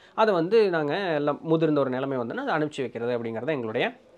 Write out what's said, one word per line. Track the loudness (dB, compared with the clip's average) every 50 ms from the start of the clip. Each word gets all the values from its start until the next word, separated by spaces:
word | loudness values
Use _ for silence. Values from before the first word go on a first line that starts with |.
| -20 -6 _
அதை | 2 2 2 2
வந்து | 2 4 4 6 6 6 4
நாங்க | 2 0 0 0 -2 -2 -2 -2 -2
எல்லாம் | 0 0 0 -2 -2
முதிர்ந்த | 0 0 2 2 4 2 4 2
ஒரு | 2 0
நிலைமை | 0 -2 -2 -2 -2
வந்தோன்னா, | -2 -4 -4 -6
அதை | -6 -4 -2 0
அனுப்பிச்சு | 0 -2 -2 -4 -6
வைக்கிறது | -6 -6 -6 -4 -4 -2 -2
அப்படிங்கிறது | -2 -4 -4 -6 -6 -4
எங்களுடைய | -4 -4 -4 -4 -4 -4 -2 -4 -4 -6 -10 -18 -20 -16